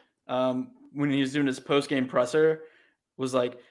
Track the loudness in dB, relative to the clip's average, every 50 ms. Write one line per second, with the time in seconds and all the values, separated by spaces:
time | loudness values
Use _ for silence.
0 | _ _ _ _ _ -6 -4 -2 0 -2 -2 -4 -6 -8 -12 _ -20 -12 -6 -2
1 | -2 0 2 0 0 0 0 0 0 0 -2 -4 -2 0 0 0 0 0 -2 -2
2 | -2 0 0 0 0 2 2 2 4 4 2 0 -6 -20 _ _ _ _ _ _
3 | _ _ _ -6 -6 -2 0 0 0 -2 -4 -10 -20 _